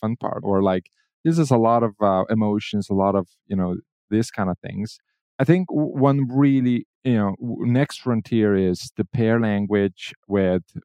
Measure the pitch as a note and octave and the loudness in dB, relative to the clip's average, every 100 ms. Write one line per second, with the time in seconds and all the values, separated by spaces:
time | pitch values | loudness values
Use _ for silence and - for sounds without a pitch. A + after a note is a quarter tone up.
0 | A2 A#2 A2 G2 G2+ G2 G2 F#2 - _ | -6 -4 -6 -6 -2 2 2 0 -4 _
1 | _ _ D#3+ E3 D3+ B2 A2+ A#2 A2+ G#2 | _ _ -2 0 2 4 4 2 0 0
2 | G#2 F#2+ F#2+ A2 G#2+ G#2 - G#2+ F#2+ G2 | 0 2 0 0 0 -2 -2 -6 -2 0
3 | G2 G2 F2 _ - G2 F2+ F2+ - _ | 0 0 -2 _ -6 -4 -2 -4 -10 _
4 | - G#2+ A#2 - F#2+ F2 F#2+ G2 G#2 - | -4 -2 -2 -4 -4 -4 -8 -8 -10 -12
5 | _ _ _ - C#3 F3+ F#3 D3+ D3+ C#3 | _ _ _ -4 2 2 2 -2 -2 2
6 | C3+ C#3 C3 C3 C#3+ C3+ B2+ A#2+ - _ | 2 2 0 2 4 4 2 0 -4 _
7 | C3 A#2 G2+ F#2+ A#2+ - A#2+ B2 C#3+ - | -2 0 0 -2 -8 -4 0 2 0 -2
8 | B2+ A2+ G2+ A#2 G#2 G2 F#2 F2+ - - | -2 -2 0 0 2 2 0 -2 -6 -8
9 | G2+ - A2+ A#2 A2+ G2+ G2+ G#2 G2+ - | -6 0 2 2 0 -2 0 0 0 -4
10 | - - - G2+ F#2+ F2+ E2+ - | -18 -18 -4 0 2 0 -4 -18